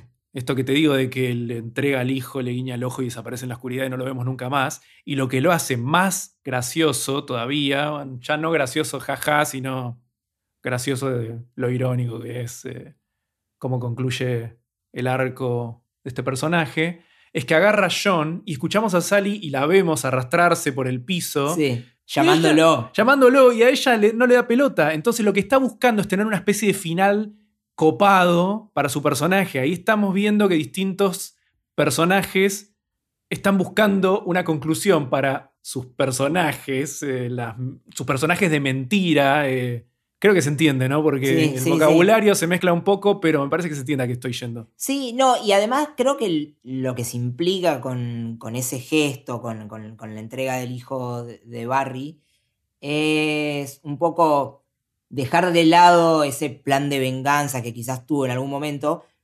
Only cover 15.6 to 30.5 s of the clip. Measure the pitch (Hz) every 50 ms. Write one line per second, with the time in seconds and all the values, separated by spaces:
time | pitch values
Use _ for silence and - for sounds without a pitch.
15.6 | 120 117 120 - _ _ _ _ - 131 127 - 127 135 131 131 - 156 170 170
16.6 | 160 127 - 156 160 170 175 170 _ _ _ _ _ _ - 135 123 131 165 156
17.6 | 185 208 214 208 190 175 - - - 202 190 165 151 156 170 196 - - 156 -
18.6 | - 165 160 202 220 214 180 175 170 - 196 202 196 202 202 208 - 151 135 135
19.6 | 139 151 180 196 185 170 156 135 - 135 127 127 127 123 - 165 175 175 170 -
20.6 | - 147 123 131 131 127 127 127 123 - 185 175 - - - 147 139 147 160 165
21.6 | 151 139 123 117 120 - _ _ _ - - 147 147 170 185 160 165 160 151 156
22.6 | 160 165 156 - 117 - - - 220 240 277 277 262 247 254 277 262 247 240 220
23.6 | 226 254 277 - - 269 240 220 202 214 226 226 247 254 247 247 240 240 233 247
24.6 | 285 262 175 - 156 147 156 156 151 233 226 226 214 214 196 202 196 196 269 269
25.6 | 269 240 - - - 247 226 208 180 - 185 190 214 220 214 180 - - 202 208
26.6 | 220 202 175 - - 165 165 175 190 202 202 208 214 214 - _ _ _ _ _
27.6 | _ _ _ - 160 156 156 156 202 202 196 190 180 180 175 170 175 190 202 220
28.6 | 214 - - 151 143 143 131 147 139 147 147 123 143 170 190 196 190 - - 135
29.6 | 127 147 185 175 - - 220 214 208 196 180 196 202 208 208 208 208 196